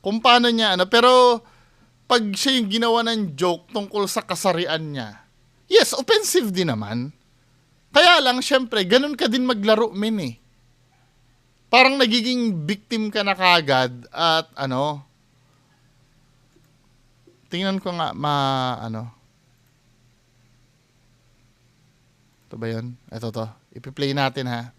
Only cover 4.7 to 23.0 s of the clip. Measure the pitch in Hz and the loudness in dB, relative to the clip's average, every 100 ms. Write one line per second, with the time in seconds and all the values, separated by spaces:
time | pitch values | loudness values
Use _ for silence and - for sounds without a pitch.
4.7 | 160 156 139 110 104 _ _ _ _ _ | -6 -6 -10 -12 -16 _ _ _ _ _
5.7 | 427 - - 254 427 403 349 226 180 170 | 4 4 -2 0 0 2 -2 0 -2 -2
6.7 | 110 104 117 135 - _ _ _ _ _ | -4 -6 -8 -8 -14 _ _ _ _ _
7.7 | _ _ 277 349 339 262 247 - 262 240 | _ _ 4 6 4 2 -2 0 -2 0
8.7 | 220 185 240 294 277 302 254 254 226 208 | -2 2 2 0 -4 -2 0 -2 -2 2
9.7 | 214 226 190 214 220 135 113 _ _ _ | 2 0 -4 -4 -4 -6 -10 _ _ _
10.7 | _ _ _ _ _ _ _ _ _ _ | _ _ _ _ _ _ _ _ _ _
11.7 | 240 262 277 247 240 226 247 233 175 147 | 8 8 6 2 2 -2 -2 -2 -4 -4
12.7 | 208 _ 226 214 214 202 185 185 175 143 | -6 _ -4 -4 -2 -2 2 4 4 4
13.7 | 131 127 123 - 131 165 160 156 - 135 | 2 0 -4 -14 -2 2 2 -2 -8 -6
14.7 | 127 147 147 139 _ _ _ _ _ _ | -2 -4 -6 -16 _ _ _ _ _ _
15.7 | _ _ _ _ _ _ _ _ _ _ | _ _ _ _ _ _ _ _ _ _
16.7 | _ _ _ _ _ _ _ _ 170 190 | _ _ _ _ _ _ _ _ -4 -4
17.7 | 190 185 175 160 - 147 143 135 135 127 | -4 -6 -4 -6 -4 -2 0 0 -2 -4
18.7 | 120 113 110 117 _ _ _ _ _ _ | -6 -8 -10 -12 _ _ _ _ _ _
19.7 | _ _ _ _ _ _ _ _ _ _ | _ _ _ _ _ _ _ _ _ _
20.7 | _ _ _ _ _ _ _ _ _ _ | _ _ _ _ _ _ _ _ _ _
21.7 | _ _ _ _ _ _ _ _ 113 113 | _ _ _ _ _ _ _ _ -10 -8
22.7 | 113 123 123 | -8 -10 -16